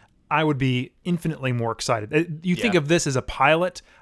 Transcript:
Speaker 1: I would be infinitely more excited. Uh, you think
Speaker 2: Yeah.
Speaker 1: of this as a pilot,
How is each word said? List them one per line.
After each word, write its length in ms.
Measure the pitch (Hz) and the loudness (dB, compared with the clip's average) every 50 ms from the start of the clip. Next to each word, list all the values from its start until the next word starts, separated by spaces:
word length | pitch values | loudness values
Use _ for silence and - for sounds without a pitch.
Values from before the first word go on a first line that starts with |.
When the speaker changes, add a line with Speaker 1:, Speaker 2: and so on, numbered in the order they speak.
| _ _ _ _ _ _ | _ _ _ _ _ _
Speaker 1:
I 120 | 151 151 160 | 0 2 2
would 140 | 156 147 127 | 2 2 2
be 340 | 135 131 123 123 127 - _ _ _ | 2 2 2 0 -2 -4 _ _ _
infinitely 480 | 180 175 165 - 165 151 - 131 131 123 | -4 -4 -2 -2 -4 -4 -2 -2 -2 -2
more 200 | 117 117 113 110 | 0 -2 -2 -4
excited. 400 | - - - 123 110 104 113 147 | -4 -2 -2 -2 -2 -2 -2 0
Uh, 100 | 156 175 175 151 156 170 | 0 0 0 -6 -6 -2
you 140 | 185 175 | -2 -2
think 180 | - - 226 185 | 0 0 2 2
Speaker 2:
Yeah. 40 | 170 | 2
Speaker 1:
of 100 | 143 143 | 2 2
this 180 | 170 170 - | 2 2 2
as 100 | 156 131 | 0 -2
a 60 | 127 - | -2 -4
pilot, 580 | - - - 131 143 160 165 175 185 - - - _ _ _ | -4 -2 2 4 4 4 4 0 -4 -6 -10 -18 _ _ _